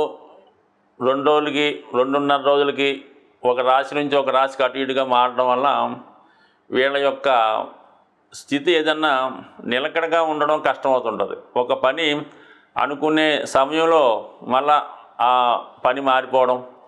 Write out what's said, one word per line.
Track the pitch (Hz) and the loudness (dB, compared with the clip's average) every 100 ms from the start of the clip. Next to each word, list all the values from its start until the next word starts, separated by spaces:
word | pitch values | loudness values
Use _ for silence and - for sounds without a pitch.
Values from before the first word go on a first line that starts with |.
| 151 - - - _ _ _ _ _ - 123 | 2 -4 -20 -20 _ _ _ _ _ -4 -2
రెండు | 135 143 | 2 2
రోజులకి, | 151 147 139 147 147 - | 2 2 -2 -2 -4 -4
రెండున్నర | 123 131 139 143 143 | -2 0 0 0 0
రోజులకి | 131 143 143 139 139 139 - - _ _ 123 | 2 2 0 0 -2 -2 -10 -20 _ _ -2
ఒక | 123 | 0
రాశి | 127 135 135 147 | 2 0 0 -4
నుంచి | 147 143 | 0 0
ఒక | 131 | 2
రాశికి | 127 135 - | 0 0 0
అటు | 127 135 | -2 -2
ఇటుగా | 135 135 131 | -4 -2 0
మారడం | 123 123 120 127 | 2 2 0 0
వల్ల | 123 139 120 120 127 - - _ _ _ _ _ | 2 0 0 -2 -6 -16 -20 _ _ _ _ _
వీళ్ళ | 123 135 139 | -2 0 0
యొక్క | 139 135 139 127 110 - - - - _ _ _ _ | 0 0 0 2 2 0 -6 -14 -20 _ _ _ _
స్థితి | - - 139 143 | -20 -6 -4 2
ఏదన్నా | 160 156 156 156 135 131 123 - - - | 2 2 0 2 0 -2 -6 -16 -14 -4
నిలకడగా | 120 151 165 165 165 | -2 -2 -2 0 0
ఉండడం | 160 151 147 156 | 0 0 0 0
కష్టమవుతుంటుంది. | 143 131 139 127 113 101 98 - - 123 | 0 -2 0 0 0 -4 -6 -8 -6 -4
ఒక | 123 | -2
పని | 135 131 147 160 147 147 - - - _ - | 0 0 0 -2 -2 -6 -16 -20 -20 _ -6
అనుకునే | 127 143 151 156 156 143 135 | -4 -2 0 2 2 0 0
సమయంలో | 135 139 156 165 165 131 104 - - | 2 2 2 2 4 4 2 -4 -14
మళ్ళా | - 127 143 147 - - - - | -2 0 2 0 0 -10 -16 -2
ఆ | 120 127 123 113 - - 131 | 2 2 2 0 -4 -4 -2
పని | 135 | 0
మారిపోవడం, | 139 131 131 131 127 123 123 - | 0 0 0 0 2 0 -6 -20